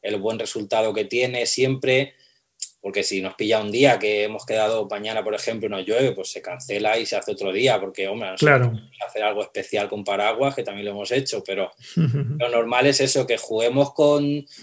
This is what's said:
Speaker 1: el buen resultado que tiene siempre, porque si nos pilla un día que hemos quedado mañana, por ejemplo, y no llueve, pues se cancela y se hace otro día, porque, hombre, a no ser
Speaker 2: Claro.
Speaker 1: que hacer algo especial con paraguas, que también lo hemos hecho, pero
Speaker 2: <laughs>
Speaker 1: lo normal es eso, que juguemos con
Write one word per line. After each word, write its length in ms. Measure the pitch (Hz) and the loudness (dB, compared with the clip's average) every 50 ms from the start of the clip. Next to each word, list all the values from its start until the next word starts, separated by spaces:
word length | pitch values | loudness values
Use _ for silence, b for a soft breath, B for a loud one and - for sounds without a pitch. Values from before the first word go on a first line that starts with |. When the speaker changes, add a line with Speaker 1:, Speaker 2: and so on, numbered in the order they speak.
Speaker 1:
el 160 | - 101 104 101 | -4 -4 -4 -2
buen 220 | 98 110 110 107 | -2 -2 -2 -2
resultado 540 | 113 107 - 117 107 98 110 110 113 110 104 | -6 -6 -4 -6 -4 0 0 2 2 2 0
que 120 | 107 104 | -2 -4
tiene 400 | 95 - 120 127 123 123 123 117 | -2 0 0 0 0 0 -2 -2
siempre, 680 | - - - 131 131 135 131 - 131 127 131 139 139 b b b b b b b _ _ _ - - - _ | -2 0 2 2 0 0 0 0 2 2 2 2 0 b b b b b b b _ _ _ -12 -12 -12 _
porque 240 | - 98 98 104 95 | -10 -4 -4 -2 -2
si 180 | - 101 95 | -2 -2 -2
nos 120 | 95 95 - | -4 -4 -6
pilla 260 | - 110 107 113 110 | -4 0 2 2 2
un 120 | 107 104 | 0 0
día 280 | 104 120 139 139 120 104 | 2 4 6 6 6 4
que 240 | 98 107 107 104 104 | 2 0 2 2 0
hemos 220 | 107 110 104 - | -2 -4 -8 -6
quedado 420 | - 110 110 107 107 113 113 107 98 | -2 0 2 2 2 2 0 -2 -4
mañana, 320 | 107 101 104 107 110 110 | -6 -6 -6 -4 -4 -4
por 140 | 101 110 107 | -2 -2 -4
ejemplo, 320 | 101 - - 113 113 104 107 | -4 -4 -4 -4 -4 -4 -4
y 20 | |
no 120 | 104 95 | -4 -4
llueve, 320 | 92 92 107 120 135 131 110 | -4 0 2 2 2 2 0
pues 180 | 98 92 - | -2 -8 -10
se 100 | - - | -10 -10
cancela 560 | - 90 90 - - - 104 101 107 107 110 117 | -10 -10 -12 -12 -8 -6 -4 -2 0 0 0 0
y 80 | 117 | 0
se 120 | - - 101 | -2 -4 -4
hace 140 | - - | -4 -4
otro 200 | 104 95 101 98 | -6 -4 -4 -2
día, 300 | 92 101 123 131 117 104 | 0 2 4 4 4 2
porque, 260 | 95 95 - - 95 98 | 0 -4 -6 -6 -6 -6
hombre, 220 | 101 117 113 95 | -4 -6 -6 -8
a 20 | |
no 60 | 92 - | -2 2
ser 100 | 151 147 | 4 6
Speaker 2:
Claro. 240 | 143 131 123 120 | 6 6 6 2
Speaker 1:
que 340 | 110 110 107 - - - 101 | 0 -2 -8 -12 -12 -10 -10
hacer 180 | - - 107 107 | -10 -6 -2 -2
algo 180 | 104 104 104 | -2 0 -2
especial 480 | 107 - _ 104 95 - - 107 101 101 | -4 -4 _ -8 -8 -2 -2 -2 -2 -2
con 160 | - 107 98 | -4 -6 -4
paraguas, 500 | 101 101 98 104 107 113 110 135 139 139 | -4 -2 0 0 0 0 0 0 0 0
que 80 | - 117 | -2 -6
también 220 | - 101 104 101 | -6 -6 -6 -8
lo 60 | 104 | -6
hemos 200 | 101 101 104 - | -6 -6 -6 -2
hecho, 320 | 123 135 139 - - 104 98 | -2 -2 -2 -2 -6 -6 -6
pero 280 | - 98 95 98 - - _ - | -6 -4 -4 -4 -4 -6 _ -20
Speaker 2:
<laughs> 560 | - - 175 165 135 117 143 139 117 143 151 | -6 0 0 2 2 2 0 -2 -2 -2 -2
Speaker 1:
lo 80 | 120 120 | -2 2
normal 380 | 120 117 117 117 123 123 127 | 2 2 2 2 2 4 4
es 160 | 143 139 - | 4 4 4
eso, 260 | 135 131 - 139 131 120 | 2 2 2 2 2 2
que 100 | 120 110 | 0 -2
juguemos 560 | - - 113 110 113 120 123 135 143 143 - | -2 -2 0 2 2 2 4 4 2 2 4
con 520 | - 151 147 147 147 143 143 143 147 143 B B B | 4 6 6 6 4 2 0 -2 -2 -6 B B B